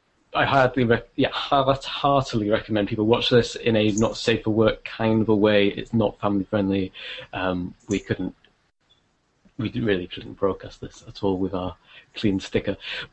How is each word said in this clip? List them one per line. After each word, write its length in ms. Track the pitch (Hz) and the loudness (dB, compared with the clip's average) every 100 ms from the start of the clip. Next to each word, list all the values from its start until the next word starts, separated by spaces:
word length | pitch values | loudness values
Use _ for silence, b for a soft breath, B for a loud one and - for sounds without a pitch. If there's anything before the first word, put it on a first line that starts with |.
| _ _ _ | _ _ _
I 100 | - | -2
hardly 400 | 143 135 127 - | 2 4 4 2
rec-, 240 | 117 117 - - | 2 2 0 -2
yeah, 140 | 131 | -2
heart-, 560 | - - 143 131 135 - | -2 0 2 2 0 -4
heartily 640 | - 147 139 127 117 104 | -2 2 2 0 -2 0
recommend 400 | 107 - 107 101 | 0 0 -2 0
people 160 | 107 107 | 0 2
watch 240 | 117 - | 2 4
this 260 | 120 117 - | 2 2 -2
in 220 | 120 110 | 0 2
a 140 | 107 | 2
not 240 | 104 110 - | 2 0 0
safe 260 | - 113 | 0 0
for 60 | - | 0
work 340 | 107 110 - | 2 2 0
kind 380 | - - 110 110 | -6 -4 0 2
of 80 | 107 | 2
a 60 | 107 | 4
way. 320 | 107 104 101 | 4 4 2
It's 240 | - - | 0 -2
not 260 | 113 104 - | 0 0 0
family 240 | 104 101 | -2 -2
friendly. 480 | 95 107 98 98 95 B B B B | -2 -2 0 0 -2 B B B B
Um, 420 | - 92 92 90 - - | -6 -4 -2 -6 -10 -6
we 120 | 98 | -4
couldn't, 360 | - 110 92 - _ _ _ _ _ _ _ _ _ _ _ - | -2 -4 -6 -10 _ _ _ _ _ _ _ _ _ _ _ -8
we 120 | 101 | -6
d-, 100 | 120 | -2
really 260 | 117 95 87 | 0 0 -2
couldn't 260 | - - | -12 -14
broadcast 480 | - 98 95 - - | -4 -2 -2 -8 -16
this 200 | - - - | -16 -16 -20
at 160 | - | -6
all 140 | 101 92 | -2 -2
with 160 | 95 | -2
our 240 | 92 90 - b b b | -4 -8 -10 b b b
clean 280 | - 110 95 | -4 -2 -2
sticker, 340 | - 110 - 95 B B B | -2 -4 -4 -6 B B B